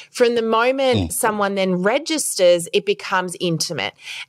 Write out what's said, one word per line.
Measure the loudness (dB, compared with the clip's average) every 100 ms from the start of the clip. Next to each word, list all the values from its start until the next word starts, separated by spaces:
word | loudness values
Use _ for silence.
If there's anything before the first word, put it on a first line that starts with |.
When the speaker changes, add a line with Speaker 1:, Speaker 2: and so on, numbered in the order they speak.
| -10
Speaker 1:
From | 0 2
the | 2
moment | 0 2 2 2 2 2 0
Speaker 2:
Mm. |
Speaker 1:
someone | -2 -2 0 0
then | 0 0 0
registers, | 0 0 -2 -4 -4 2 4 4 2
it | -2
becomes | 0 -2 -2 -2 -2 -4
intimate. | -2 -2 -2 -4 -6 -6 -16 -16